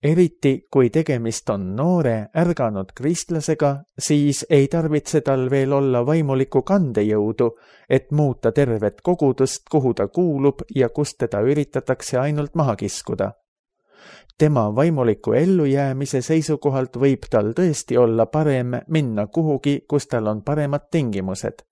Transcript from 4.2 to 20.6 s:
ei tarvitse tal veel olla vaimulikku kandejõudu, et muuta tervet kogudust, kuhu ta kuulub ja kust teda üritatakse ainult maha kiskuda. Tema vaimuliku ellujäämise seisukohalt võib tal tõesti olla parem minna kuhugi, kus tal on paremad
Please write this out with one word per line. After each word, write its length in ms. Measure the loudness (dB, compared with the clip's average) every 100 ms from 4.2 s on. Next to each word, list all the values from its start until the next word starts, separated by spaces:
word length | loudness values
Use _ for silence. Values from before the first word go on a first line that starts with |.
| 2 0 2
ei 180 | 2 4
tarvitse 540 | 0 0 -2 0 -2
tal 280 | 0 0 0
veel 240 | 0 2
olla 320 | 2 2 0 2
vaimulikku 560 | 0 0 0 0 0 2
kandejõudu, 800 | 0 2 0 0 2 0 0 -2 -2 _ -20 _
et 220 | -2 0
muuta 400 | 0 0 0 0
tervet 500 | 2 0 0 -2 -2
kogudust, 680 | -4 2 0 2 0 -2 _
kuhu 220 | 0 0
ta 140 | 0 -2
kuulub 540 | 0 0 2 0 0 -8 -2
ja 140 | 0
kust 280 | 0 -6 -2
teda 240 | -4 0
üritatakse 800 | 0 0 -2 -6 -4 -6 -2 -2
ainult 360 | -2 -4 -4 -2
maha 200 | -2 -2
kiskuda. 560 | -6 -8 -10 -6 -6 -8 _ _ _ _ _ _ -20 -20 _ _
Tema 380 | 0 2 0 2
vaimuliku 580 | 0 2 0 0 0
ellujäämise 880 | 2 2 2 2 0 0 -4 -4 -4
seisukohalt 760 | 0 -2 0 -2 -2 -2 -4 0
võib 320 | 0 0 0
tal 240 | 0 0
tõesti 440 | 0 0 0 -2 2
olla 280 | 4 4 0
parem 560 | 2 0 0 -2 -6 -2
minna 400 | -2 0 -2 -2
kuhugi, 580 | -2 0 0 0 -2 _
kus 200 | -4 0
tal 200 | -2 -2
on 160 | -4
paremad 460 | -4 -2